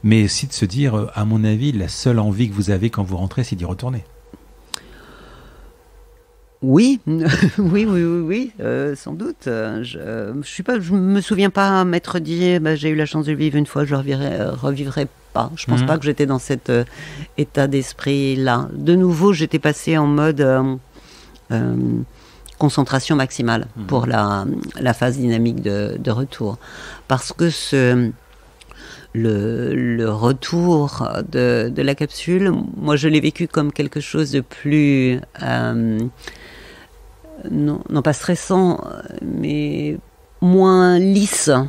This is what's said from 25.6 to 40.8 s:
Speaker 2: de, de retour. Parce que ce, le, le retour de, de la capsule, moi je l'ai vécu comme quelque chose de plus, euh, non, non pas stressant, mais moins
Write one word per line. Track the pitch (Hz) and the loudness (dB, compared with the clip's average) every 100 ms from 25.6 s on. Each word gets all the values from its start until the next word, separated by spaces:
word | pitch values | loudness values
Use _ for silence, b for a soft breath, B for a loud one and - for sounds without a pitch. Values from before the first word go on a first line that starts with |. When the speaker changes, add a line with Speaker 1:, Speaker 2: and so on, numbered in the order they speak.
Speaker 2:
de, | 104 101 104 - | -4 -2 -4 -4
de | - | -4
retour. | 110 131 - 110 110 B B B B - | -2 -4 -6 -6 -6 B B B B -4
Parce | 131 - | -4 -4
que | - 170 | -2 -2
ce, | 147 - 139 123 123 120 113 _ - - _ - B B B B | -2 -2 2 4 4 0 -4 _ -20 -20 _ -20 B B B B
le, | 117 113 104 104 117 123 | -2 0 0 -2 -4 -2
le | 131 123 117 113 | -2 -2 -2 -2
retour | 107 120 135 - 170 175 160 143 - - - - | 0 0 0 -2 0 2 2 0 -4 -6 -4 -4
de, | 131 123 120 117 | 0 2 2 0
de | 127 | -2
la | 139 | -2
capsule, | 139 151 - - 180 196 - - - | -2 -4 -6 -2 2 2 0 -4 -6
moi | 151 147 | -2 2
je | 156 | 2
l'ai | 151 | 2
vécu | 143 - 170 | 2 -2 -2
comme | - 147 | 0 -2
quelque | - 143 151 | -2 -4 -4
chose | - 151 147 | -6 -4 0
de | 139 | -2
plus, | 127 - 147 151 147 139 127 123 - - | -4 -8 0 2 4 4 2 0 -6 -10
euh, | 123 120 117 117 113 110 120 - B B B B B B B - - - - 311 - | -4 -2 0 0 0 0 -4 -8 B B B B B B B -20 -20 -20 -20 -16 -6
non, | 131 147 147 - | -2 0 -2 -2
non | 151 | -2
pas | 151 | 0
stressant, | 147 - 175 - 190 185 - - - - - | -2 -2 -4 0 2 4 2 -6 -14 -14 -10
mais | - 165 156 147 147 147 147 160 - _ _ - | -8 -4 -4 -2 -2 -4 -4 -6 -12 _ _ 0
moins | 180 185 190 185 | 4 6 6 6